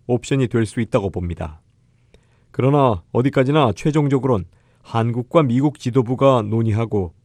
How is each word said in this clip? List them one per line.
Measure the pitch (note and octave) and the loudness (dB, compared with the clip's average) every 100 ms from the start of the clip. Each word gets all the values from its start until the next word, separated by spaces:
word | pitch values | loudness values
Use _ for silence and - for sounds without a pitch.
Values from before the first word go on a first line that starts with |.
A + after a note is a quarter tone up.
| - | -4
옵션이 | A#2+ - C#3 B2+ | -4 -2 -2 0
될 | A#2+ | 0
수 | A2 - | -2 -4
있다고 | A2+ A#2+ G2 | -2 -2 -2
봅니다. | F2+ F2 E2+ E2 D#2 _ _ _ _ _ _ _ _ _ | -4 -6 -6 -10 -12 _ _ _ _ _ _ _ _ _
그러나 | - B2+ D3 C3 F#2+ - | -2 2 4 2 0 -4
어디까지나 | A2+ C3 C#3 B2+ D3+ B2+ | -2 0 0 2 2 2
최종적으론 | G2 E3 D3+ C#3+ C3+ C3 A2 E2+ _ _ _ | 0 -2 0 0 0 0 -2 -4 _ _ _
한국과 | - A#2 A2+ A#2+ A#2+ E3 | -6 -2 -2 -2 0 2
미국 | C#3 A#2+ D3 - | 2 2 0 -2
지도부가 | B2+ B2 A#2 B2 C3+ C3 | -2 0 0 2 2 2
논의하고 | G#2 A2+ A2+ G#2+ A2+ G#2 F2+ - | 0 -2 0 -2 -2 -4 -4 -8